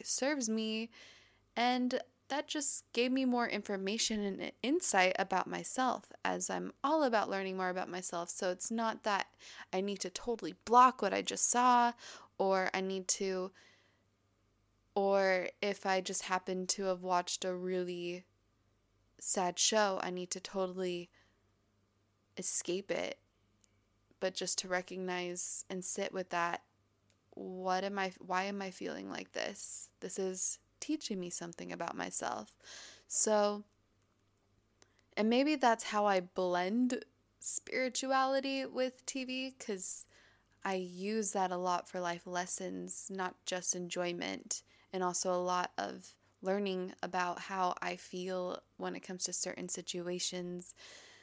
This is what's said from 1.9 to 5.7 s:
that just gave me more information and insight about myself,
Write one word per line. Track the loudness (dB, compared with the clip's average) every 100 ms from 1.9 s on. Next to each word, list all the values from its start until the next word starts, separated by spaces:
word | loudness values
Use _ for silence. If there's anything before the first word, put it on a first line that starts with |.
| 0 -4 _ -6
that | -4 -4
just | -2 0 -2 -2
gave | 0 2
me | 2 2
more | 2 0
information | -2 -4 -4 -2 0 0 0
and | -2 -2 -6 -4
insight | -2 2 4 6 6 4
about | 0 0 0
myself, | -4 -4